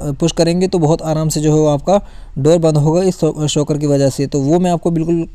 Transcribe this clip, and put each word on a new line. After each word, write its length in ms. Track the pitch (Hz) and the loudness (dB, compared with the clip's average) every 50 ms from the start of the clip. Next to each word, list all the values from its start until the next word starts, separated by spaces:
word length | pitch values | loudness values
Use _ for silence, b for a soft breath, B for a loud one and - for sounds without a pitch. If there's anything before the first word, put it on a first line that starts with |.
पुश 300 | - 147 135 - 170 160 | -8 -8 -4 -2 -2 -2
करेंगे 360 | - - 165 165 170 180 190 185 | 0 0 0 0 0 0 0 0
तो 120 | - 180 | 0 0
बहुत 220 | 151 143 165 - | 2 2 0 0
आराम 280 | - 160 156 156 160 156 | -2 -2 -2 -2 -2 -2
से 120 | 139 151 | -2 0
जो 120 | 151 156 151 | 0 2 2
है 60 | 156 | 4
वो 80 | 156 151 | 4 2
आपका 340 | 147 139 - 175 196 202 b b b b b b b 131 | 0 0 0 0 0 0 b b b b b b b 0
door 200 | 135 151 170 175 | 2 2 4 4
बंद 200 | 160 160 151 147 | 4 2 2 2
होगा 260 | 143 156 160 180 190 | 2 2 2 2 2
इस 160 | 185 175 - | 0 0 0
शॉ-, 260 | 165 156 143 147 151 | -2 -2 -2 -2 -4
shocker 320 | 147 - 151 147 - 151 147 | -2 0 -2 -2 -2 -2 -2
की 100 | 151 143 | 0 0
वजह 220 | 143 139 139 135 | 2 2 2 0
से। 180 | - - 139 131 | 0 -2 -4 -4
तो 140 | - 143 | -2 -2
वो 180 | 135 139 165 180 | 0 2 2 2
मैं 120 | 185 180 | 2 0
आपको 200 | 175 160 - 175 | 0 0 -2 -2
बिल्कुल 380 | 170 165 160 170 175 165 165 - - | -2 -2 0 0 -2 -2 -2 -4 -2